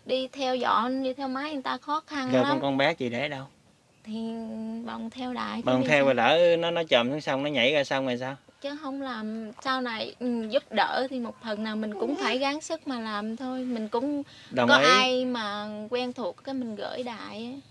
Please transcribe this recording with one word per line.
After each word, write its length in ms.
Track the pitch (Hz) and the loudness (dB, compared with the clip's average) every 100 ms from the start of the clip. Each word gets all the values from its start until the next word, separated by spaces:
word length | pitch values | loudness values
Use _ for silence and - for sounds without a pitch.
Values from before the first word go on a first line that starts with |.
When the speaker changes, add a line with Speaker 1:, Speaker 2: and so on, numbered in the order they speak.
| - | -4
Speaker 1:
đi 220 | 254 254 | -2 -2
theo 300 | 277 254 254 | -2 -2 0
giỏ, 320 | 233 208 240 262 | 2 2 2 0
đi 100 | 262 | -2
theo 140 | 254 269 | -4 -4
máy 260 | 262 302 | -4 -4
người 80 | 294 | -4
ta 160 | 254 254 | -4 -4
khó 240 | - 302 - | -2 -4 -4
khăn 240 | 302 262 | -4 2
Speaker 2:
Rồi 120 | 254 | 2
Speaker 1:
lắm. 80 | 285 | 4
Speaker 2:
con, 100 | 285 | 2
con 160 | 139 135 | 2 4
bé 160 | 143 | 2
chị 160 | 170 123 | 2 -2
để 200 | 117 147 | -2 -4
đâu? 160 | 135 135 _ _ _ _ _ | -6 -12 _ _ _ _ _
Speaker 1:
Thì 100 | 220 220 226 226 226 220 220 226 233 | -10 -8 -6 -8 -8 -8 -8 -8 -8
bồng 240 | 226 226 | -8 -8
theo 220 | 254 254 | -8 -6
đại 280 | 240 214 104 | -4 -4 -2
chứ 40 | 127 | 2
Speaker 2:
Bồng 160 | 131 | 2
Speaker 1:
đi 60 | 131 | 4
Speaker 2:
theo 100 | 147 | 6
Speaker 1:
sao? 80 | 139 | 6
Speaker 2:
rồi 100 | 120 | 6
lỡ 400 | 117 160 175 165 | 6 6 6 6
nó, 120 | 170 | 2
nó 120 | 170 | 0
chòm 260 | 165 127 120 | 4 4 4
xuống 120 | 151 | 0
sông, 220 | 151 135 | 0 0
nó 60 | 143 | 0
nhảy 240 | 139 123 | 2 4
ra 100 | 151 | 4
sông 220 | 135 135 135 | 2 0 0
rồi 120 | 120 | -2
sao? 180 | 127 139 - _ | -4 -8 -14 _
Speaker 1:
Chứ 160 | 277 294 | -8 -6
không 200 | 302 277 | -6 -6
làm 500 | 269 226 214 220 220 - | -6 -6 -6 -8 -10 -6
sau 200 | 269 262 | -2 -2
này, 340 | 247 220 - - | -2 -4 -6 -4
ừ, 280 | 247 233 220 | -2 -2 0
giúp 140 | 254 - | 0 0
đỡ 360 | 220 - - 262 | 2 2 2 0
thì 100 | 262 | -2
một 160 | 233 - | -6 -8
phần 200 | 226 208 | -6 -4
nào 120 | 220 214 | -2 -2
mình 180 | 220 208 | -4 -2
cũng 160 | - 320 | -2 0
phải 220 | 247 247 | 0 2
gắng 240 | 277 294 | 0 -2
sức 260 | - 320 - | -4 -6 -4
mà 120 | 247 | -6
làm 380 | 220 208 214 226 | -4 -4 -4 -6
thôi. 220 | 262 254 | -6 -4
Mình 280 | 254 233 214 | -4 -4 -2
cũng 360 | 233 277 285 277 - - | -2 0 -2 -6 -14 -4
Speaker 2:
Đồng 180 | 247 240 | 2 6
Speaker 1:
có 80 | 285 | 6
Speaker 2:
ý. 80 | 285 | 8
Speaker 1:
ai 400 | 254 254 254 254 | 6 6 2 0
mà 420 | 240 208 208 214 214 214 | -2 -4 -6 -8 -10 -6
quen 240 | 247 247 | -4 -4
thuộc 300 | 254 190 - | -4 -6 -6
cái 100 | - | -8
mình 220 | 269 240 208 | -6 -6 -6
gửi 280 | - 233 | -6 -6
đại 420 | 247 220 196 208 240 | -8 -8 -10 -10 -10
á. 60 | 277 - | -12 -16